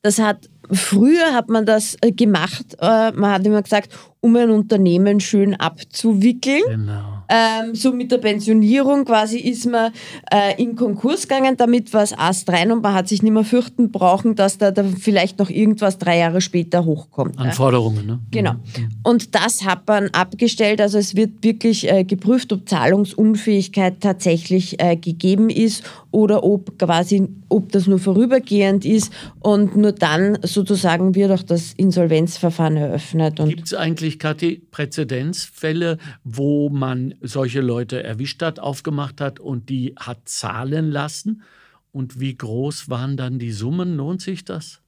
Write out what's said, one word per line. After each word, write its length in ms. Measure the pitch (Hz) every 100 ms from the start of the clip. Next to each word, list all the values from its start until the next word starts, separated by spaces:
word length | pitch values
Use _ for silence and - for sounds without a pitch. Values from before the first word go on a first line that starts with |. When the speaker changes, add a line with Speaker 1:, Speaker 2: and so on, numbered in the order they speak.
Speaker 1:
das 180 | 208 202
hat, 280 | 214 202 - _ -
früher 600 | 185 - 196 247 339 330
hat 140 | 247 226
man 180 | 226 214
das, 300 | 214 214 -
äh, 100 | 233
gemacht. 640 | 190 226 180 170 - - -
Äh, 300 | 180 226 220
man 200 | - 202
hat 120 | 196 202
immer 160 | 208
gesagt, 360 | 202 208 - - - _
um 160 | 233 233
ein 140 | 233
Unternehmen 680 | 214 214 208 185 175 202 202
schön 360 | 190 208 202
abzuwickeln. 1080 | 190 165 165 - - 226 202 226 247 262 285 466
Speaker 2:
Genau. 480 | 110 107 - - - -
Speaker 1:
Ähm, 420 | 226 226 220 226
so 180 | 226 269
mit 180 | 247 247
der 80 | 247
Pensionierung 880 | 214 208 214 220 208 269 269 285
quasi 340 | 262 220 220 233
ist 260 | 254 226 240
man, 220 | 233 226 226 - - -
äh, 280 | 208 202 -
in 140 | 240 226
Konkurs 460 | 233 202 254 320 -
gegangen, 280 | 269 262 254
damit 380 | 240 240 -
war's 180 | 214 208 -
Ast 300 | 165 185 -
rein 220 | 175 190
und 100 | 233
man 100 | 208
hat 160 | 190 185
sich 140 | 202
nicht 100 | 214
mehr 120 | 220
fürchten 480 | 214 247 247 - 233
brauchen, 420 | 190 180 190 226
dass 240 | 214 196 -
da, 140 | 202
da 100 | 190
vielleicht 540 | 196 185 220 196 185 190
noch 100 | 185
irgendwas 480 | - 214 214 202 185
drei 220 | 175 170
Jahre 220 | 170 175
später 440 | 180 175 165 175
hochkommt, 540 | 165 151 - - 131 -
Speaker 2:
An 80 | 127
Speaker 1:
ja. 60 |
Speaker 2:
Forderungen, 520 | 120 135 123 113 107
ne? 140 | 104 120 113
Speaker 1:
Genau. 240 | 226 185
Speaker 2:
Mhm. 60 | 120 - - 113 -
Speaker 1:
Und 300 | - 240 -
das 300 | 208 220 -
hat 220 | 190 185 -
man 220 | 208 202
abgestellt. 720 | - 185 - 233 226 208 214
Also 180 | 208 208
es 160 | 196
wird 280 | 196 220 -
wirklich, 480 | 226 220 233 220 -
äh, 140 | 190
geprüft, 480 | 185 190 208 254 -
ob 160 | 190 -
Zahlungsunfähigkeit 1300 | 175 123 196 196 - 214 214 220 202 185 - 185 185
tatsächlich, 840 | 202 185 180 165 - 185 180 -
äh, 140 | 175 170
gegeben 540 | 170 165 185 196 220
ist 340 | - 226 214 - - -
oder 320 | 220 214 208
ob 360 | 180 202 185 -
quasi, 500 | 170 170 175 202 190 - -
ob 220 | 208 -
das 140 | 202 185
nur 140 | 190
vorübergehend 840 | 190 190 240 262 262 202 196 196
ist 280 | - 220 208 - - -
und 380 | 214 208 202 202
nur 160 | 208
dann 440 | 202 160 156 196 208
sozusagen 720 | 175 208 190 196 185 170 185
wird 160 | 185 196
auch 120 | 185
das 300 | - 170 165
Insolvenzverfahren 1040 | - 190 180 170 160 165 - 175 170 160 156
eröffnet. 600 | 147 147 - 165 160 156
Und 80 | 151
Speaker 2:
Gibt's 220 | 170 -
eigentlich, 460 | - 160 156 160 151
Kathi, 420 | 156 151 170 175 _
Präzedenzfälle, 1300 | - 147 - 135 127 143 180 - - 156 160 170 160 156 123
wo 440 | 127 113 143 147 147
man 460 | 143 131 127 131 -
solche 380 | 117 - 131 131
Leute 420 | 127 120 117 127
erwischt 400 | - 110 139 -
hat, 160 | 165 160
aufgemacht 600 | 139 139 - 143 143 -
hat 180 | 139 -
und 300 | - 127 110
die 260 | 131 123 -
hat 240 | - 120
zahlen 680 | - - 104 110 131 156 156
lassen? 520 | 143 151 - 208 214 _ _ _ _ _
Und 260 | 139 127 127
wie 180 | 135 127
groß 520 | 113 117 139 143 -
waren 280 | 123 131 139
dann 220 | 127 127
die 140 | 117
Summen? 420 | 104 113 175 180 160
Lohnt 240 | 139 185
sich 220 | 190 180
das? 360 | - 175 - -